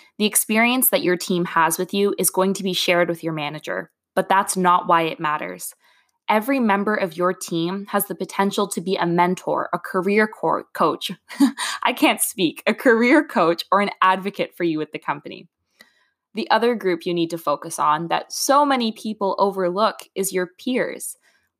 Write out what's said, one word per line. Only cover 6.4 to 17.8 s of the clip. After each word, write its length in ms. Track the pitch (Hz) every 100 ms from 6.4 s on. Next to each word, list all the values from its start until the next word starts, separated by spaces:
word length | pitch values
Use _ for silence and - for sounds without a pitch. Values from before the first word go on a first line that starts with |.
| 226 277
member 340 | 226 196 202
of 200 | 214 185
your 200 | 160 180
team 500 | 180 - 170 170 196 202
has 160 | 202 -
the 80 |
potential 520 | 180 180 - 196 196 202
to 120 | -
be 160 | 175 190
a 80 |
mentor, 640 | 170 170 175 185 - 147 -
a 40 | 175
career 480 | - 190 185 202 214
co-, 380 | - 160 - -
coach. 400 | - 165 - - 185 - - 269
<laughs> 360 | - - -
I 100 | -
can't 300 | 254 294 214
speak, 400 | - - 165 - -
a 60 |
career 500 | 214 269 226 240 302
coach 440 | 311 226 165 170 -
or 120 | 190
an 80 | 202 -
advocate 560 | 185 190 190 - 170 -
for 80 |
you 160 | 175 156
at 120 | 151
the 60 | -
company. 500 | - 165 - - 170 _ _ _ _ _ _ _ _
The 180 | - 165
other 240 | 214 233
group 300 | 226 190 175
you 80 | 180
need 160 | 175 165
to 80 | 170
focus 400 | 151 143 170
on 300 | -